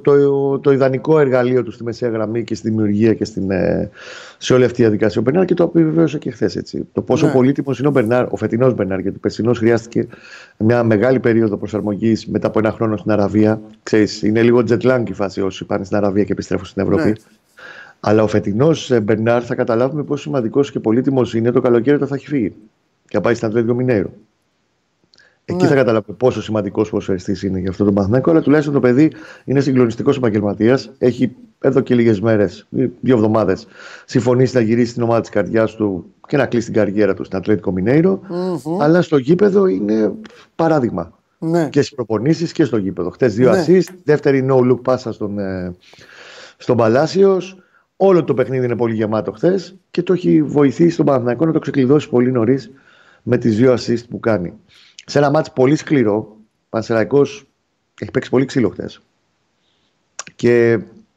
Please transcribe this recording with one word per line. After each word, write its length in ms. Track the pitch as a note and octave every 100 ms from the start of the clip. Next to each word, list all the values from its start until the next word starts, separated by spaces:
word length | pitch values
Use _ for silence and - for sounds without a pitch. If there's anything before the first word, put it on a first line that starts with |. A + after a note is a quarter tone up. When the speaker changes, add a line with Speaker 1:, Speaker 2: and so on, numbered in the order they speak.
Speaker 1:
το, 580 | D3 C#3+ C#3 C#3 C#3 C#3
το 120 | D3
ιδανικό 480 | C3+ C3 C3 D#3 D#3
εργαλείο 440 | C#3 B2+ B2 B2+
του 80 | A2
στη 120 | -
μεσαία 260 | A#2 A2 A#2+
γραμμή 340 | A2+ G#2+ A#2
και 120 | G#2 A2
στη 140 | A#2+
δημιουργία 440 | A2 G#2+ G#2 A2+
και 120 | G2+ G2
στην, 260 | - F#2+
ε, 380 | F#2 F2 E2+ E2+ - - - - -
σε 160 | -
όλη 100 | B2+
αυτή 120 | B2 A#2+
τη 60 |
διαδικασία 400 | A2+ G#2 G#2+ A2+
ο 20 |
Μπερνάρ 220 | A2 E3+ F3+
και 80 |
το 100 | F3
επιβεβαίωσε 540 | E3 E3 D#3 D#3 D#3+ D3
και 140 | C3+
χθες, 240 | - G2 F#2
έτσι. 320 | - C#2+ -
Το 80 | -
πόσο 240 | - B2+ D3+
Speaker 2:
Ναι. 60 |
Speaker 1:
πολύτιμος 480 | C3 B2+ C#3+ C#3 B2+
είναι 80 | C#3+
ο 40 |
Μπερνάρ, 340 | C3+ A2 B2 -
ο 60 | -
φετινός 360 | A2 A#2 C3
Μπερνάρ, 260 | G#2+ F#2+ F#2+
γιατί 180 | F#2 G2
ο 20 |
περσινός 380 | - - A2 A2
χρειάστηκε 500 | A2 A#2 - - A2+ - - - - _
μια 260 | G#2+ A#2+
μεγάλη 360 | A2+ G#2 B2 B2+
περίοδο 380 | A#2+ A2+ A2 G2
προσαρμογής 720 | G2+ G#2 G#2+ G2 A2+ G#2+ -
μετά 200 | G#2+ G#2+
από 120 | A2
ένα 120 | G#2+
χρόνο 260 | - A2+ G#2
στην 140 | G#2+
Αραβία. 500 | G#2 G2 G#2 G#2+ G#2+ - -
Ξέρεις, 380 | - A2 G#2 -
είναι 200 | G#2 A2
λίγο 180 | A#2 A#2+ A2
jet 120 | A2+
lag 220 | B2 B2+ G#2
η 40 |
φάση 280 | F#2 G2 F#2
όσοι 240 | F#2+ - F2
πάνε 180 | G2+
στην 140 | G2 G#2
Αραβία 260 | G2+ G2
και 80 | F#2+
επιστρέφουν 340 | G2 - F#2 -
στην 160 | G2
Ευρώπη. 220 | F#2+ G2 -
Speaker 2:
Ναι. 40 | G#2+ _ _ _ _ - - - _
Speaker 1:
Αλλά 240 | G#2 G#2+
ο 40 | G#2+
φετινός, 640 | G#2+ G#2 G#2 D3+ C#3+ -
ε, 80 | A#2+
Μπερνάρ 440 | G#2 G#2+ A2+ A#2+ A#2+
θα 100 | B2+
καταλάβουμε 480 | B2 A2+ B2+ D#3
πόσο 180 | C3+ C#3+
σημαντικός 480 | D3+ C#3+ A2 - C#3+
και 80 | -
πολύτιμος 540 | A2+ A#2 C3+ C3 A#2
είναι 180 | A2+ A#2
το 100 | B2
καλοκαίρι 340 | B2 A#2+ B2 D3
όταν 120 | C3+
θα 80 | C3+
έχει 120 | -
φύγει 220 | C#3+ G2 - - _ _ _ _
και 80 | G#2+
θα 60 |
πάει 120 | G2+ A2+
στην 120 | A2+
Ατλέτικο 260 | A2+ A2+
Μινέιρο. 360 | A#2+ B2+ A2 F2 - _ _ _ _ _ _ _ _ _ _ _ _ -
Εκεί 120 | F3
Speaker 2:
Ναι. 40 | F3+
Speaker 1:
θα 60 | C3+
καταλάβουμε 420 | A#2+ A2 G2+ F#2
πόσο 240 | B2+ G#2+
σημαντικός 480 | G#2 G#2+ G2+ A2+ G#2+
ποδοσφαιριστής 540 | G#2 F#2 F#2+ - F#2
είναι 160 | G2 F#2
για 100 | F#2
αυτό 140 | F2+
το 80 | G#2
Παναθηναϊκό, 400 | G2+ G2 B2+ E3+
αλλά 100 | D#3+
τουλάχιστον 320 | C3+ D3+ D3
το 60 | C#3+
παιδί 320 | B2 B2 D#3 - - - -
είναι 140 | C3+
συγκλονιστικός 580 | C#3 B2+ A#2+ A2 A#2 C#3+
επαγγελματίας. 720 | A#2+ G#2 G2+ F#2+ G#2+ C3 - -
Έχει 380 | B2+ A#2+ A#2+ - - _
εδώ 200 | C#3 C3
και 160 | A#2 B2
λίγες 260 | A#2 G2+
μέρες, 460 | A2+ A2 G2 - - A#2+ B2+ -
δύο 140 | B2 B2
εβδομάδες, 520 | G#2+ A2 F#2+ F2 - - - - -
συμφωνήσει 500 | C3 A#2 B2 B2+ B2+
να 60 |
γυρίσει 280 | A2 A#2 A#2
στην 140 | B2
ομάδα 180 | A#2 A#2
της 80 | -
καρδιάς 460 | G#2 F2+ A2 A2 -
του 300 | G#2 F#2 - _ -
και 100 | D3
να 80 | A#2
κλείσει 200 | A#2+ -
την 100 | G#2+
καριέρα 380 | G#2 G2+ G2
του 100 | -
στην 140 | - F#2+
Ατλέτικο 340 | F#2 G2+ -
Μινέιρο. 480 | F#2 G2 D3 F3+ F#3+ F#3+
Speaker 2:
Μμμ. 520 | F3 F#3 E3 C#3+ F3
Speaker 1:
Αλλά 200 | D3 F3
στο 160 | F3 D3+
γήπεδο 480 | B2+ F3+ G#3 G3 F#3+
είναι 460 | F#3+ G3+ A3 G#3 A3 - - - -
παράδειγμα. 560 | E3 D#3 A#2 F2 E2+ _ _ _
Speaker 2:
Ναι. 300 | E3 E3+ C#3+
Speaker 1:
Και 120 | C#3+
στις 140 | B2+ -
προπονήσεις 560 | A#2 A2 C3 D#3+ E3
και 120 | -
στο 140 | C#3+ A2+
γήπεδο. 320 | F#2+ F2+ F2
Χθες 260 | - B2+ G2+
δύο 160 | B2+
Speaker 2:
Ναι. 140 | C#3+ D3+
Speaker 1:
assist, 220 | F#3 - -
δεύτερη 420 | - D3 D3 C3+ C3
no 60 | C3+ B2
look 100 | A#2+
πάσα 280 | - B2+ A2+
στον, 280 | G#2 G#2 G2+
ε, 360 | G2 F#2+ F2+ F2 _ - - - - - - _
στον 200 | - A#2+
Παλάσιος. 800 | A2 B2 D#3 F#3 G3 F#3 F#3 - _ _ _ _
Όλο 260 | G3 F3+
το 100 | C#3+
παιχνίδι 320 | C3+ A#2 C3 B2
είναι 100 | A2+
πολύ 180 | A#2 A2
γεμάτο 360 | G#2+ A2 G2
χθες 440 | - E3 F#3+ - - _
και 120 | -
το 100 | F3
έχει 300 | F3+ E3+ E3
βοηθήσει 540 | C#3+ C#3+ C#3+ - E3+ D#3
τον 80 | C#3+
Παναθηναϊκό 400 | C3+ A#2+ A#2+ E3
να 60 |
το 80 | D#3
ξεκλειδώσει 500 | C#3+ C#3 B2+ D3 -
πολύ 220 | A#2+ B2
νωρίς 400 | B2+ A2 C3+ - - _ _ _ _
με 140 | G#2+ A#2+
τις 180 | B2 G#2+
δύο 160 | C3
assist 300 | A#2 - A#2 -
που 100 | G2+
κάνει. 340 | A2+ G#2 E2+ - _ _ _ - -
Σε 80 | C#3+
ένα 140 | C#3+
μάτς 200 | D3+ -
πολύ 240 | - C3 D3+
σκληρό, 400 | - C#3+ G#2+ G#2
ο 520 | A2 - _ _ _
Πανσεραϊκός 800 | A2 A2 A2+ G#2 C#3 C#3 - - _ _ _ _ _
έχει 100 | G#2+
παίξει 180 | C3 -
πολύ 160 | B2 C3+
ξύλο 240 | C3+ G#2
χθες. 320 | - E2+ - _ _ _ _ _ _ _ _ _ _ _ - - -
Και 440 | A#2+ A#2+ A#2 A2+ F#2 - _